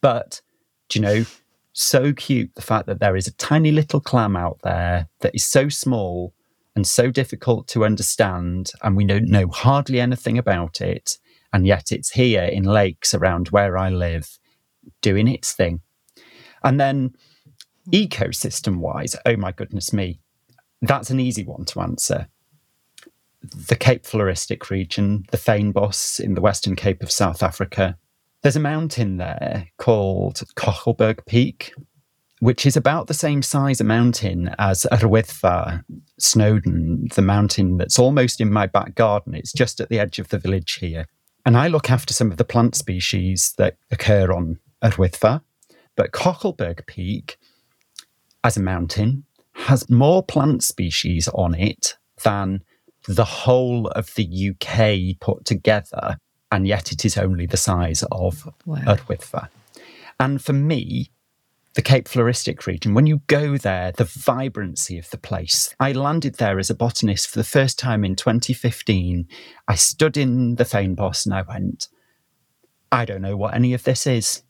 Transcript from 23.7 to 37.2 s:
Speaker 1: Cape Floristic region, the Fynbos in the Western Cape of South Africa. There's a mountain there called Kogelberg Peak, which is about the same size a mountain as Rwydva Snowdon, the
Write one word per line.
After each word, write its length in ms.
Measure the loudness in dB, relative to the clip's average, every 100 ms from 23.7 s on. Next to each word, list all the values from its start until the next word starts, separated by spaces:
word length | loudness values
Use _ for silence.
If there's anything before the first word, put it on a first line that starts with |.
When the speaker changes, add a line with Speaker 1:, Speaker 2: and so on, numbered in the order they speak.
| 2
Speaker 1:
Cape 280 | 4 2
Floristic 640 | 0 -2 0 -2 -6 -8 -4
region, 540 | -4 -4 0 0 0 -2
the 80 | -2
Fynbos 840 | 2 2 2 0 0 -2 -6 -4
in 140 | -2
the 80 | 2
Western 340 | 2 2 -2 -2
Cape 260 | 0 -2
of 80 | -4
South 320 | 0 0 0
Africa. 540 | -2 -2 -6 0 -2 -2 _ _ _ _
There's 140 | 0 2
a 40 |
mountain 560 | 0 -2 -4 -2 -2 -2
there 520 | -6 -6 -6 -6 -8 _
called 640 | 2 2 2 0 -2 -4 -12 -4
Kogelberg 680 | -2 -2 -2 2 2 0 0
Peak, 460 | 2 2 -2 -16 -18 -20 _ _ _ _ _
which 240 | 2 4 2
is 100 | 4
about 300 | 2 0 -4
the 80 |
same 280 | -4 0 0
size 380 | 0 0 2 2
a 40 |
mountain 680 | 2 4 4 2 -2 -2 -4 0
as 280 | 0 2 2
Rwydva 880 | 2 4 4 2 0 2 2 -2 -6 -8 -18 _ _
Snowdon, 920 | 2 4 4 4 2 0 0 -2 -2
the 80 | 2